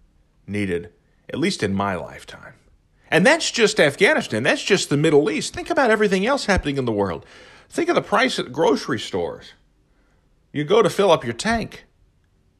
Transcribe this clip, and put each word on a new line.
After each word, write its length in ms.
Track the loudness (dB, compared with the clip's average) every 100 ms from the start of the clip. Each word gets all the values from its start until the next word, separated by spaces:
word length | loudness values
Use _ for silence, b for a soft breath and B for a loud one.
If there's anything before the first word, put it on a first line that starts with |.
| _ _ _ _ -10
needed, 460 | -6 -4 -4 -6 -18 _ _ -12
at 100 | -4
least 240 | -4 -2
in 120 | -2
my 220 | -2 -2 -4
lifetime. 580 | -8 -16 -20 -20 -20 -20 _ _ _ b b
And 160 | 2 4
that's 240 | 4 0
just 300 | 0 2 4
Afghanistan. 640 | 2 4 2 2 0 -2
That's 200 | 0 -2
just 260 | 0 0 0
the 80 | 0
Middle 340 | 4 4 4
East. 240 | 0 -6
Think 160 | -10 -4
about 200 | 0 2
everything 360 | 2 2 0 0
else 200 | -2 0
happening 300 | 0 0 -2
in 80 |
the 80 | -2
world. 320 | 0 -2 -4 B B B B B
Think 200 | -4 0
of 60 |
the 80 | 0
price 360 | 0 0 0 -2
at 140 | -6
grocery 480 | 0 2 2 -2 -6
stores. 520 | -4 -4 -4 -8 -16 -20 _ _ _ _ _ _ _ _ _
You 120 | -8
go 180 | 2 4
to 80 | 4
fill 200 | 2 4
up 140 | 4
your 100 | 2
tank. 500 | -6 -4 -4 -6 -14 -20 _ _ _ _ _ _ _